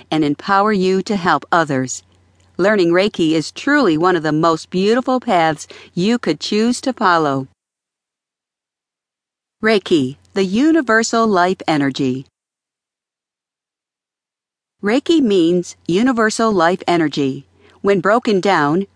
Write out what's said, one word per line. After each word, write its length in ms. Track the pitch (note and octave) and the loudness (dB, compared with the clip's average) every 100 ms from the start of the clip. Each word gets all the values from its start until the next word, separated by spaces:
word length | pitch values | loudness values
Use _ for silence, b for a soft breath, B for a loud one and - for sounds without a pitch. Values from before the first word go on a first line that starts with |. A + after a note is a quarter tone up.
| B | B
and 140 | D#3 D3 | -2 -2
empower 480 | C#3+ - G3 G#3+ | -4 -2 0 2
you 280 | G#3 F#3 F#3+ | 0 0 0
to 120 | - G3+ | -2 -2
help 300 | F3 D3 - | 0 -2 0
others. 540 | F3 D3+ C3 B2+ - _ _ _ _ _ - | -2 0 -2 -4 -10 _ _ _ _ _ -2
Learning 340 | F#3+ G#3+ E3+ | 0 2 2
Reiki 400 | F3 G3+ - D#3+ | 2 0 0 0
is 220 | D#3+ D3+ | 0 -4
truly 440 | - - D4 A3 D#3 | -6 -2 2 2 2
one 200 | F#3 E3+ | 0 0
of 60 | |
the 100 | D#3 | 0
most 360 | D3+ E3 D#3+ - | 0 0 0 -4
beautiful 520 | F3+ G3+ A#3+ B3+ B3+ | -2 0 0 0 -4
paths 440 | A#3+ F3+ D#3+ D3+ - B B | 0 0 0 -2 -10 B B
you 260 | - G3 A#3+ | -4 -2 -2
could 220 | - D3 | -2 -6
choose 400 | - G#3 A3+ B3 | -4 -2 -2 -2
to 100 | C4+ | -6
follow. 560 | B3 G3 E3+ D3+ C3+ C3+ _ _ _ _ _ _ _ _ _ _ _ _ _ _ _ _ _ _ _ _ - | -2 0 2 0 -2 -6 _ _ _ _ _ _ _ _ _ _ _ _ _ _ _ _ _ _ _ _ -6
Reiki, 540 | A3 G#3+ - E3 C3 C#3+ _ G3 | 0 0 2 0 0 -8 _ -4
the 80 | |
universal 840 | G3 G#3 D#4 D#4+ A#3+ A3 A3+ A#3 A3+ | -2 0 2 2 2 0 0 0 2
life 320 | F#3 F3+ F#3+ - | 2 0 -2 -2
energy. 600 | D3+ C#3 C3+ C3+ C3 C3 _ _ _ _ _ _ _ _ _ _ _ _ _ _ _ _ _ _ _ _ _ _ _ _ - | -2 -2 -2 -4 -4 -10 _ _ _ _ _ _ _ _ _ _ _ _ _ _ _ _ _ _ _ _ _ _ _ _ -8
Reiki 360 | G3+ B3+ - E4 | -2 -2 2 2
means 560 | B3 G3 E3 F3+ F3 - - | 2 2 2 0 -4 -12 -4
universal 640 | F3 B3+ A#3 A3 - A3+ | 0 0 2 0 0 0
life 320 | G3 E3 F#3 - | 2 2 0 -2
energy. 600 | E3+ D#3 D3+ C#3 C#3 - _ b b | 0 0 -2 -4 -4 -14 _ b b
When 200 | G3 G3+ | 0 0
broken 380 | F#3 A#3 A#3+ G3 | 2 0 2 0
down, 460 | G3 F3 D3 E3+ G3 | 2 2 2 0 -4